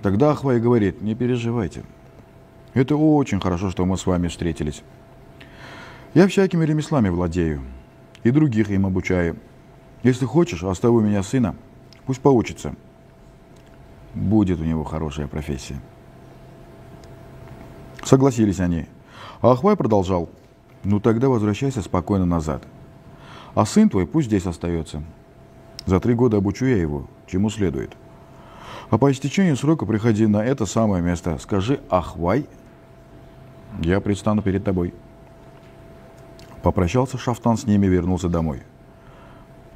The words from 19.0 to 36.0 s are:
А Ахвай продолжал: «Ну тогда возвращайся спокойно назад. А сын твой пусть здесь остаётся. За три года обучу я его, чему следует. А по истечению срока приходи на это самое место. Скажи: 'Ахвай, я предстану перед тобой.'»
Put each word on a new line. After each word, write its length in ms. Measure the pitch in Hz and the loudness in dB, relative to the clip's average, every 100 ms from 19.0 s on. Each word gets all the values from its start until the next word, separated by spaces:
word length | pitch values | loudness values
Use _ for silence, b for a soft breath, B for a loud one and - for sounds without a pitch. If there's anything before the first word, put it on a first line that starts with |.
| B B B B | B B B B
А 120 | 113 | 2
Ахвай 220 | 123 185 208 | 4 2 2
продолжал: 540 | 123 107 90 92 80 - - _ _ - | 2 2 2 -2 -4 -12 -20 _ _ -10
«Ну 160 | 95 101 | -4 0
тогда 280 | 117 113 135 | 2 2 2
возвращайся 540 | 120 104 101 139 120 | 2 0 0 -2 -4
спокойно 460 | 87 92 - 101 90 | -4 -4 0 0 0
назад. 400 | 85 78 65 - - - - - B B B B - | 0 -2 -6 -10 -20 -20 -20 -20 B B B B -2
А 100 | 104 | 0
сын 240 | 208 214 | 4 4
твой 160 | 98 87 | 2 0
пусть 220 | 160 123 | 0 0
здесь 180 | 104 92 | 0 0
остаётся. 560 | 80 87 85 76 73 80 - - - - - - - - | -6 -4 -4 -6 -10 -12 -18 -20 -20 -20 -20 -20 -12 0
За 120 | 90 | 0
три 140 | 110 | 2
года 240 | 120 123 104 | 2 2 2
обучу 280 | 98 - 131 | 0 0 0
я 100 | 113 | 0
его, 300 | 80 71 64 - - | 0 -4 -10 -20 -8
чему 240 | 92 107 | -2 -2
следует. 480 | 104 92 69 58 - - - - B B B B B B | 0 -2 -2 -8 -12 -20 -20 -20 B B B B B B
А 80 | 110 | 2
по 120 | 139 | 2
истечению 460 | 127 143 196 190 127 | 2 -2 2 2 2
срока 300 | 139 160 101 | 0 0 0
приходи 400 | 107 117 107 110 | 0 2 4 4
на 180 | 104 113 | 2 0
это 220 | 131 104 | -2 -2
самое 340 | 117 110 92 | 0 2 2
место. 380 | 85 85 90 67 | 0 -2 -2 -6
Скажи: 420 | - 101 104 143 - | -4 -2 0 -2 0
'Ахвай, 580 | 92 78 82 85 123 147 - - - - - - - - - - - - 95 | -2 -2 -6 -2 -2 -2 -14 -20 -20 -20 -20 -20 -20 -20 -20 -20 -20 -16 -6
я 200 | 82 98 | 0 0
предстану 420 | 101 101 110 107 | 0 -2 0 0
перед 200 | 98 95 | 0 -2
тобой.'» 300 | 104 92 90 - - - - - - - - - - - | -2 -2 -2 -6 -20 -20 -20 -20 -20 -20 -20 -20 -20 -20